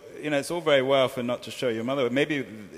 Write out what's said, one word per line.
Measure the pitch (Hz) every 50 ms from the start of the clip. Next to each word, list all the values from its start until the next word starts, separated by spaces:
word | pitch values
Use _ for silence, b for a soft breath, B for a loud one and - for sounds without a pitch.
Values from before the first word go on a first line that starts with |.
| - - - -
you | - 151
know, | 151 139
it's | 131 -
all | 175 175
very | 160 156 143 135
well | 127 135 139 135 131 120
for | - 127
not | 120 120 123 - -
to | -
show | 107 - 135 127
your | 113 113 113
mother, | 123 139 143 127
but | 120
maybe | 120 139 147 151 156 139 123 95 107 110 104 90 -